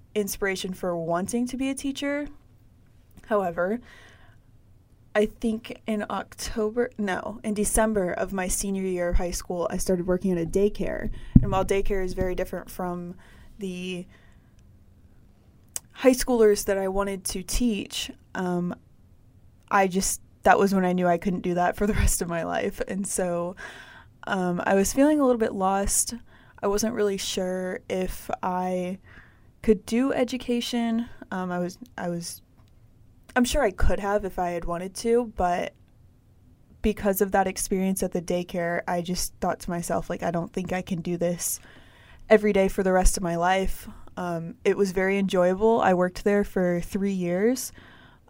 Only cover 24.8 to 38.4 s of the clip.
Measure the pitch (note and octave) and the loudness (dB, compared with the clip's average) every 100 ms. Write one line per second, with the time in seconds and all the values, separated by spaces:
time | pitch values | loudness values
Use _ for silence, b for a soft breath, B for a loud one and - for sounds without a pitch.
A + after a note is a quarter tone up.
24.8 | G3 C4+ D4 D4+ B3+ A#3+ A3+ G3 F#3+ G3 | 2 4 4 6 4 2 0 0 0 0
25.8 | G3+ - - A#3 b b b b G3+ G#3 | 0 0 -2 -8 b b b b -2 0
26.8 | A3 - G#3 G3 - G3+ F#3 F#3 F#3 - | 0 0 -2 -2 -4 -4 -2 -4 -6 -8
27.8 | - F#3+ F#3 - - - F#3+ F3+ F#3 F#3 | -6 -2 -2 -6 -8 -6 -2 -2 -2 -2
28.8 | F3+ F#3+ b b b b b _ - G#3 | -4 -8 b b b b b _ 2 2
29.8 | - A3+ C4+ - B3 B3+ - A#3+ - A#3+ | 2 0 2 0 -2 -2 -2 -2 -2 -2
30.8 | A#3 A3+ A#3+ B - F#3+ F#3 F3+ F3+ - | 0 -2 -4 B -8 -6 -4 -4 -4 -8
31.8 | - - F3+ E3+ E3+ - _ - - - | -14 -8 -6 -6 -8 -14 _ -20 -20 -20
32.8 | - - - - - - A#3+ D4+ G#3+ - | -20 -20 -20 -20 -2 0 2 2 0 4
33.8 | - F#3 G3+ G#3 F#3+ F#3 F3 F3 E3+ E3+ | 4 4 2 0 0 -2 -2 -2 -4 -4
34.8 | F#3 - A#3 A#3 A3+ - F3+ F3 - - | -6 -4 2 2 2 0 0 0 -4 -10
35.8 | - - - _ _ _ - - _ - | -20 -20 -20 _ _ _ -20 -20 _ -2
36.8 | G#3+ G#3 G#3 F#3+ G3 G3 F#3+ - - F#3+ | -2 2 0 2 2 2 0 -2 -2 0
37.8 | F#3+ F#3+ F#3 F3+ E3+ F3+ | 0 0 -2 -2 -2 -2